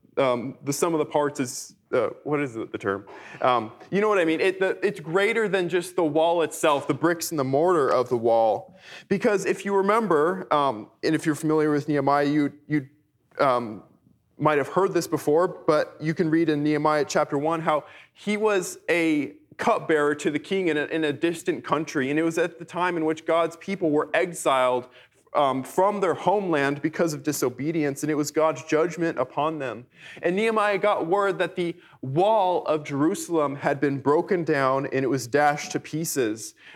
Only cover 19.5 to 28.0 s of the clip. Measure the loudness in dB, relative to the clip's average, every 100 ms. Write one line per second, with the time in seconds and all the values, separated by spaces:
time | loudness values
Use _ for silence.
19.5 | -4 0 0 2 2 2 0 -2 -4 -2
20.5 | -2 0 0 -2 -2 -2 0 -2 -2 -4
21.5 | -6 -2 -4 -2 -2 0 0 0 0 -2
22.5 | -4 -10 -4 -2 0 -2 -2 0 0 0
23.5 | -4 -8 -2 0 0 0 0 -2 -2 2
24.5 | 4 4 0 -4 -14 -20 _ _ 0 0
25.5 | 0 -2 0 2 2 0 0 0 0 2
26.5 | 0 0 0 -4 -2 -2 -2 -4 -2 -2
27.5 | -2 -4 -2 -2 -2